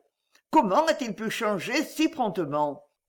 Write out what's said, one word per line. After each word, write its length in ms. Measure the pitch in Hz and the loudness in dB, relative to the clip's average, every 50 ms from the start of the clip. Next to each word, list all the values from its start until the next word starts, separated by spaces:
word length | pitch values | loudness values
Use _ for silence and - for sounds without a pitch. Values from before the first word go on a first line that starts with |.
| _ _ _ _ _ _ _ _ _ _ | _ _ _ _ _ _ _ _ _ _
Comment 340 | - 311 269 190 185 269 320 | 4 4 4 6 4 2 4
a-t-il 300 | 320 302 302 262 226 185 | 2 0 0 -2 -6 -6
pu 140 | - 220 208 | -6 -6 -4
changer 560 | - - 233 208 208 180 135 190 247 302 294 | -4 -2 0 0 0 -2 -2 -2 -2 -2 -2
si 240 | - - - 311 311 | -2 -2 -2 -2 -2
promptement ? 760 | 320 - 247 208 170 190 170 143 147 151 151 147 139 - - _ _ _ _ | 0 -2 -2 -2 -2 -2 -2 -2 0 0 0 0 -2 -6 -14 _ _ _ _